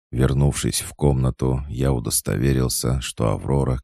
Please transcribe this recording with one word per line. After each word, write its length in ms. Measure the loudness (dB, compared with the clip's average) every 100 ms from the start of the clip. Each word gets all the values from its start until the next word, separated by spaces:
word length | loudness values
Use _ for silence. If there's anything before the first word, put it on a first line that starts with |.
| _
Вернувшись 720 | 0 0 4 2 2 -2 -4
в 120 | -6
комнату, 720 | 0 2 2 0 0 -2 -2 -4
я 220 | -2 0
удостоверился, 1080 | 0 -2 -4 -2 0 2 2 2 0 -2 -2
что 300 | -4 -2 -2
Аврора 480 | 0 0 0 2 -2